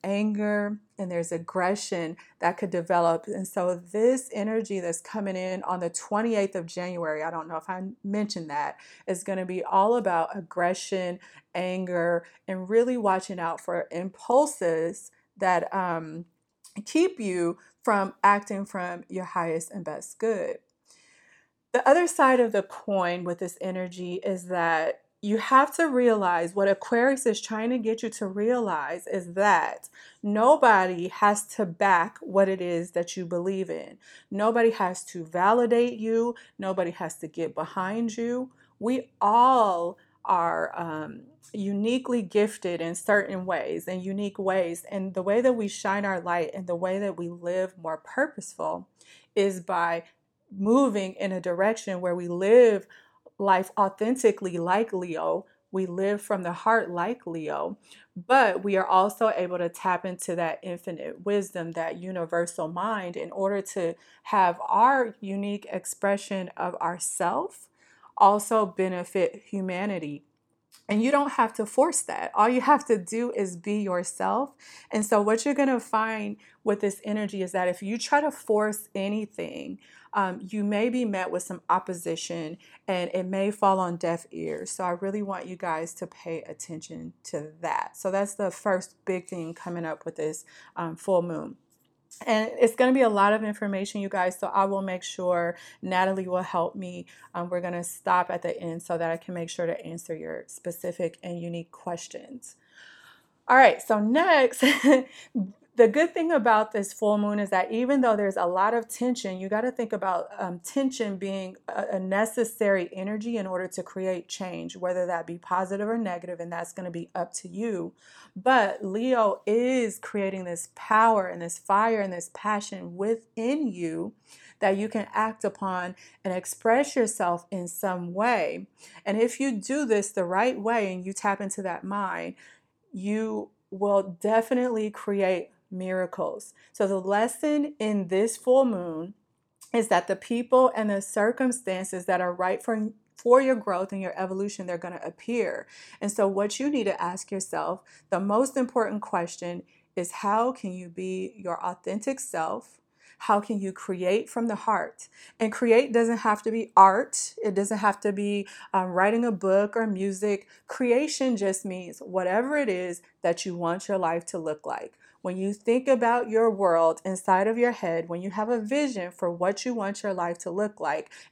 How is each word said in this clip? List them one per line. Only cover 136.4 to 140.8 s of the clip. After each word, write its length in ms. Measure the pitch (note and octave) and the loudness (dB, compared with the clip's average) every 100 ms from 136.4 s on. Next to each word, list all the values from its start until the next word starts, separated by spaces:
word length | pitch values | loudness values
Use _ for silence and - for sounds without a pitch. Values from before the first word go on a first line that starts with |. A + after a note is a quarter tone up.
| - - _ | -12 -20 _
So 140 | - G3 | -2 0
the 140 | G3 | 0
lesson 760 | F#3 G3+ A#3+ - D4+ D4+ D4 - | 0 0 0 0 0 0 -2 -2
in 300 | G#3+ G#3 F3 | -2 0 0
this 280 | F#3+ A3+ - | 2 0 0
full 280 | B3+ B3+ | 4 4
moon 500 | C4 F#3+ F3 D#3+ F3 - _ _ _ _ - | 4 0 -4 -8 -8 -12 _ _ _ _ -4
is 160 | A#3 A3 | 0 2
that 180 | F3+ F3 | 2 2
the 100 | F#3+ | -4
people 540 | - A#3+ A#3+ B3+ B3+ | -2 -4 4 6 6
and 160 | - | 4